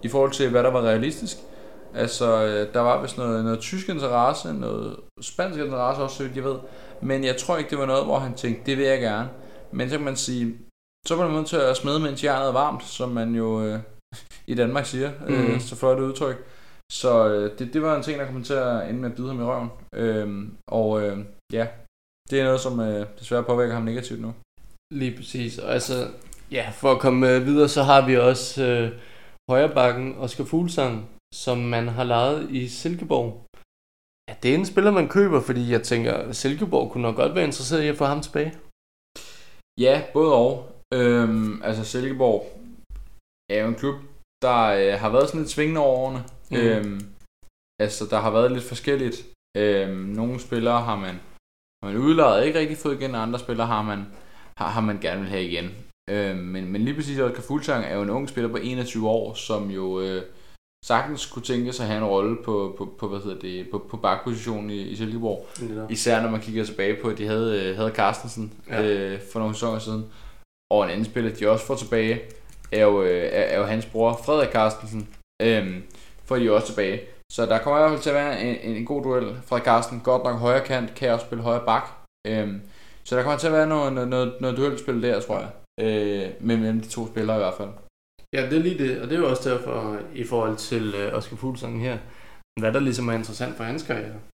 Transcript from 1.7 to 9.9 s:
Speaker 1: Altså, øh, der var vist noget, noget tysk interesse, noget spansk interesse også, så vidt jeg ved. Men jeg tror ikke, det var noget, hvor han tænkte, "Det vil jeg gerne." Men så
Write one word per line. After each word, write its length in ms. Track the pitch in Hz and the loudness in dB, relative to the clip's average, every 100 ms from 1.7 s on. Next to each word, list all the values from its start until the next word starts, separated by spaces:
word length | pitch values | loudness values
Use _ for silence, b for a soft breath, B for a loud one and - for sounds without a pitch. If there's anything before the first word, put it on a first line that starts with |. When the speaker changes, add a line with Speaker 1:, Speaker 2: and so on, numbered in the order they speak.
| B B | B B
Speaker 1:
Altså, 500 | 113 117 - 120 113 | -4 -2 0 4 4
øh, 300 | 107 104 104 | 4 2 0
der 60 | 123 | 2
var 220 | 120 131 | 4 4
vist 160 | 135 - | 0 -4
noget, 260 | 123 113 | -2 0
noget 160 | 113 113 | 0 -2
tysk 280 | - 190 185 | -4 -8 -4
interesse, 640 | 170 135 120 123 156 170 | -4 0 4 4 2 -4
noget 440 | 73 62 110 107 - - - | -6 -4 -4 -6 -10 -16 -16
spansk 400 | - - 185 160 | -14 -4 -4 -4
interesse 420 | 143 131 123 139 | -4 -2 0 0
også, 140 | 139 - | -4 -4
så 60 | |
vidt 140 | 135 131 | -8 -4
jeg 80 | |
ved. 120 | 131 131 - B B B | -4 -4 -8 B B B
Men 220 | - 135 | -2 0
jeg 120 | 135 127 | 0 -2
tror 200 | - 170 | 0 -2
ikke, 140 | 147 | -2
det 80 | 147 | -2
var 80 | 135 | 2
noget, 180 | 135 | 2
hvor 140 | 143 135 | 2 0
han 160 | 131 | 0
tænkte, 280 | 117 123 113 - | -4 -4 -2 -2
"Det 120 | 135 | 0
vil 80 | 135 | 2
jeg 140 | 135 | 2
gerne." 280 | 117 107 123 - B B B | 2 -2 -4 -10 B B B
Men 160 | 123 | -6
så 80 | 123 | -2